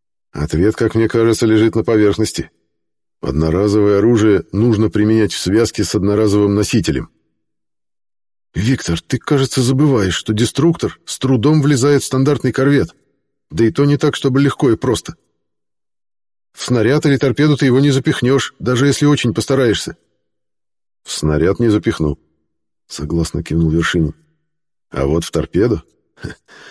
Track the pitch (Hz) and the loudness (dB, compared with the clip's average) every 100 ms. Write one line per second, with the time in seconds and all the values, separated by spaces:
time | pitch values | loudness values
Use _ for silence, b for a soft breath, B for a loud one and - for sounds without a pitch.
0 | _ _ _ - 76 78 98 110 113 113 | _ _ _ -8 -4 0 0 0 -2 0
1 | 113 117 113 110 117 110 110 113 110 110 | 0 2 0 2 2 2 2 0 0 2
2 | 104 101 110 - - _ _ _ _ _ | 2 2 -2 -4 -10 _ _ _ _ _
3 | _ _ - 67 80 85 104 104 104 101 | _ _ -6 -2 0 0 2 2 2 2
4 | 107 120 107 98 - 98 117 107 107 104 | 2 4 4 2 0 -2 0 2 0 0
5 | 107 110 104 - - 104 117 - 98 107 | 0 2 0 -2 -2 0 0 -2 -4 -2
6 | 95 104 110 101 101 101 104 117 - 67 | 0 0 2 2 2 0 0 -2 -2 -4
7 | - _ _ _ _ _ _ _ _ _ | -6 _ _ _ _ _ _ _ _ _
8 | _ _ _ _ _ - 107 135 - 170 | _ _ _ _ _ -4 -2 -2 -2 -6
9 | - 127 - 143 135 - 123 131 151 127 | -4 -6 0 0 0 0 0 2 2 2
10 | 92 - - 107 120 - 135 165 107 - | 0 -2 -4 -2 -2 0 0 0 -4 -6
11 | - - 131 131 135 156 143 139 139 143 | -14 -6 -2 0 2 2 2 2 2 2
12 | - 131 135 139 131 - 135 143 87 - | 0 0 0 0 -2 0 2 2 0 -6
13 | _ _ _ _ _ - 113 170 143 143 | _ _ _ _ _ 0 0 2 0 2
14 | 151 - 139 131 143 - 131 110 127 110 | 0 -2 -2 2 0 0 0 0 0 -4
15 | - - _ _ _ _ _ _ _ _ | -4 -18 _ _ _ _ _ _ _ _
16 | _ _ _ _ _ - - 123 110 147 | _ _ _ _ _ -12 -4 0 2 2
17 | 147 135 139 117 151 139 135 127 143 135 | 2 0 0 0 0 2 2 2 2 0
18 | 143 - 123 135 - - 113 123 143 135 | -2 -2 0 0 -2 -8 -4 0 0 2
19 | 147 147 123 104 - 135 123 98 - - | 2 2 0 -2 -2 0 2 0 -4 -14
20 | _ _ _ _ _ _ _ _ _ _ | _ _ _ _ _ _ _ _ _ _
21 | - - 76 76 82 101 120 107 - - | -14 -6 -2 0 0 0 0 0 0 -2
22 | 76 71 _ _ _ _ _ _ - - | -2 -4 _ _ _ _ _ _ -18 -12
23 | 76 82 82 82 80 80 82 80 82 90 | -6 -4 -4 -6 -4 -2 0 0 0 -2
24 | 78 - _ _ _ _ _ _ _ - | -2 -6 _ _ _ _ _ _ _ -6
25 | 69 82 85 80 73 87 113 82 - _ | -2 -2 -2 -6 -4 -2 0 -2 -8 _
26 | _ _ - - _ B B | _ _ -16 -16 _ B B